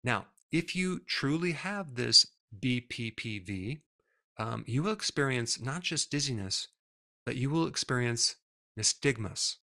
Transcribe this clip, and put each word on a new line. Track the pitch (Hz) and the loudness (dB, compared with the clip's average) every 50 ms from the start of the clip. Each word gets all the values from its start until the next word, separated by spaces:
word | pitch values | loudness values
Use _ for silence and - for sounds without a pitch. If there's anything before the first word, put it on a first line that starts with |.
| - | 2
Now, | 127 117 101 - - _ - _ _ | 2 0 0 0 -6 _ -20 _ _
if | - 165 170 - - | 0 0 0 0 -2
you | 180 185 185 180 - | -2 0 0 -2 -4
truly | - - - - - 135 147 165 175 175 | -4 -4 -2 0 0 0 0 0 0 -2
have | 160 139 - 185 208 202 190 147 123 | -2 -4 -6 -6 -6 -6 -8 -6 -4
this | 120 120 120 117 - - - _ _ _ _ 110 95 | -2 0 6 6 6 6 6 _ _ _ _ -10 -2
B | - 127 123 123 | 0 0 0 0
P | 120 _ - - 117 113 | -2 _ -8 -6 -6 -6
P | - - - 117 107 104 | -6 -6 -6 -6 -6 -6
V, | 90 98 101 92 92 110 143 151 _ _ _ _ _ _ _ _ _ _ _ - | -6 -6 -6 -4 -4 -4 -6 -8 _ _ _ _ _ _ _ _ _ _ _ -6
um, | 110 113 117 113 113 - | -4 -2 -2 -6 -4 -2
you | 113 135 160 | 0 0 0
will | 208 | 0
experience | 220 208 - - - 156 143 135 131 123 117 117 - - | -2 -2 -4 -2 0 2 2 2 2 0 0 0 -2 -2
not | 117 131 143 175 | -2 -6 -6 -4
just | 175 - 170 143 - - | -4 -2 0 0 -2 0
dizziness, | - 147 139 139 123 107 98 95 - - - - _ _ _ _ _ _ _ _ _ _ _ | 0 0 0 0 -2 -2 -2 -2 -2 -4 -4 -8 _ _ _ _ _ _ _ _ _ _ _
but | 123 120 | -4 -2
you | 131 123 139 | 0 0 2
will | 151 165 165 | 2 2 2
experience | - - - - - 131 123 123 120 117 117 - - - _ _ _ _ _ _ _ _ 107 | 2 0 -4 0 2 2 2 4 2 2 2 2 0 0 _ _ _ _ _ _ _ _ 0
nystagmus. | 107 - - - - 143 123 110 107 92 - - - - - - | 0 0 0 4 2 2 2 2 -2 -6 -2 -2 -2 -2 -2 -6